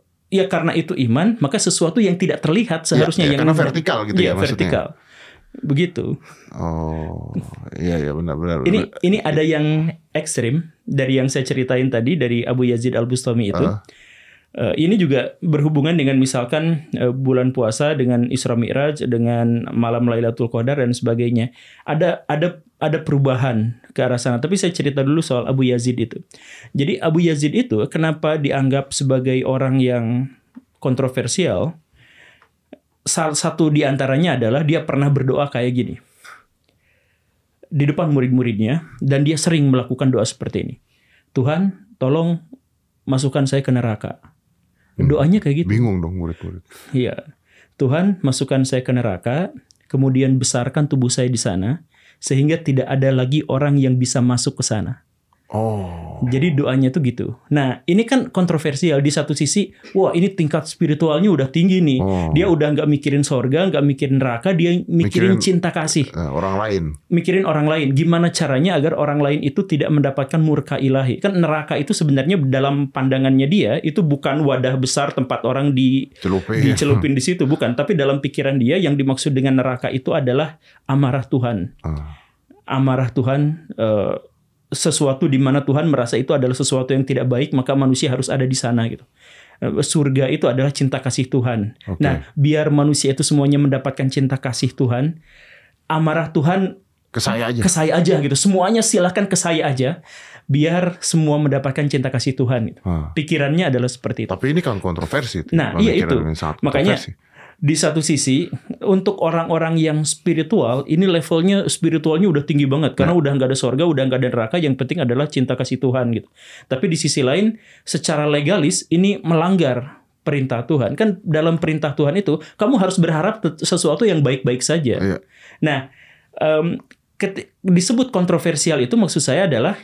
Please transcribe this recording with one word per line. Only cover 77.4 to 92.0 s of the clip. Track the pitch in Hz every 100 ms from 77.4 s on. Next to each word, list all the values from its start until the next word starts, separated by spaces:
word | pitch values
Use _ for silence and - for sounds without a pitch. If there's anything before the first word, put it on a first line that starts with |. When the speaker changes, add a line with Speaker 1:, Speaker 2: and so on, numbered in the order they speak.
| 139
Speaker 1:
bukan. | 151 120
Tapi | 120 143 185
dalam | 135 139
pikiran | 139 147 135 139
dia, | 120 180
yang | 165 143
dimaksud | 135 131 160
dengan | 135 135 131
neraka | 127 123 135
itu | 127 151
adalah | 160 127 127 - - _ _
amarah | - 139 139 135
Tuhan. | - 139 120 110 85 -
Speaker 2:
Ah. | - 76 76 73 _ _ _ - -
Speaker 1:
Amarah | 135 135 127 127
Tuhan, | 139 123 139 147 160 -
eh, | - 110 107 95 - - _ _ _ -
sesuatu | - 170 147 143 135 165
di | 131
mana | 135 139
Tuhan | 135 139 165
merasa | 131 120 113
itu | 131 151
adalah | 127
sesuatu | 127 135 135 131
yang | 135 135
tidak | 131
baik, | 127 123 151 139
maka | 127
manusia | 139 135 127 151
harus | 131 131
ada | 135
di | 131
sana | 131 123 120 113
gitu. | - _ _ - - - -
Eh, | 123 -
surga | 143 160 143 135 131
itu | 147
adalah | 147 127 139 139
cinta | 135 131
kasih | 127 - 127
Tuhan. | 139 123 113 104 - -
Speaker 2:
Oke. | 87